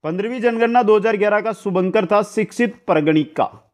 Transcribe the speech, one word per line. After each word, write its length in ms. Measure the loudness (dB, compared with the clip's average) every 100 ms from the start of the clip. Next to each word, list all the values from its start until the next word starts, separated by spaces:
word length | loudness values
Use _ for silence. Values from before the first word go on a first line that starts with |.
पन्द्रहवीं 380 | -6 -6 -6 -2
जनगणना 420 | -2 0 0 2
दो 140 | 4 2
हज़ार 200 | 2 0
ग्यारह 240 | 0 0
का 120 | -2
शुभंकर 520 | -6 -4 -2 0 0 2
था 160 | 0 0
शिक्षित 500 | -4 -4 -2 -4 -2 -2
परगणिका 640 | 0 2 0 0 -4 -4 -6 _